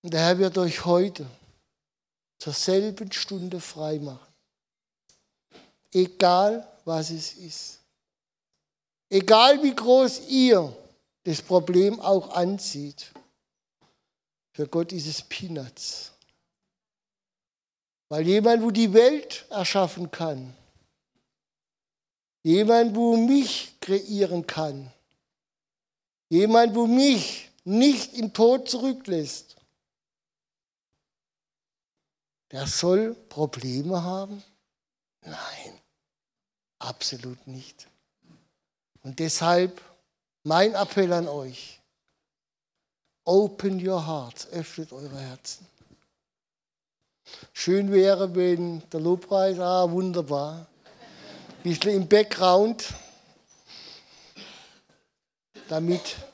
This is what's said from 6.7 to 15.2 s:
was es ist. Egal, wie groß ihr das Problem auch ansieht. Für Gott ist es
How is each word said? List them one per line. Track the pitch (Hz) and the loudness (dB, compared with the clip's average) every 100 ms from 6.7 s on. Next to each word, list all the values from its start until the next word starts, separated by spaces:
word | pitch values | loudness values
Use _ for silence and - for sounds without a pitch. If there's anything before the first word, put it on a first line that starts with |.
| _ | _
was | - 160 156 | -6 -6 -6
es | 165 156 | -10 -12
ist. | - 175 - - - _ _ _ _ _ _ _ _ _ _ _ _ _ | -16 -18 -16 -18 -20 _ _ _ _ _ _ _ _ _ _ _ _ _
Egal, | 196 190 220 254 285 | 0 6 8 8 6
wie | 294 | 2
groß | 247 220 254 262 - - | 0 4 6 4 -2 -2
ihr | 269 254 202 151 120 - _ _ _ | 4 6 6 4 -10 -20 _ _ _
das | - 156 | -8 -8
Problem | - 185 165 180 196 226 | 0 0 2 2 2 0
auch | - 196 - | 0 0 0
ansieht. | 175 180 202 - 143 143 143 - - _ _ _ _ _ _ _ _ _ _ _ _ _ | -4 -2 -4 -8 -10 -14 -16 -20 -20 _ _ _ _ _ _ _ _ _ _ _ _ _
Für | - 147 | -10 -6
Gott | 170 170 | -4 -4
ist | 185 151 | -8 -10
es | 147 | -12